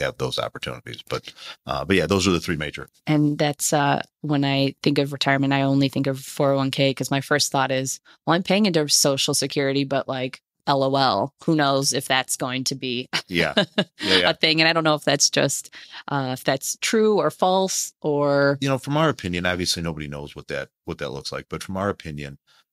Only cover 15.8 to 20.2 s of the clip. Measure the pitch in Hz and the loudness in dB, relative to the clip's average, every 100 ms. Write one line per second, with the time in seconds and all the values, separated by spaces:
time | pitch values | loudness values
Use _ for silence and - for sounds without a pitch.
15.8 | - - - 143 131 131 - 139 - - | -20 -16 -6 -4 -2 -4 -2 -2 -4 -6
16.8 | - 226 214 202 151 - 185 190 190 - | 0 2 4 4 0 0 2 2 2 -2
17.8 | - - 156 143 143 143 139 139 139 135 | -6 -6 -2 0 2 4 4 2 0 -2
18.8 | 135 147 160 135 95 87 90 90 87 - | 0 2 2 0 -2 -2 0 0 -2 -2
19.8 | 85 76 73 71 | -4 -6 -8 -10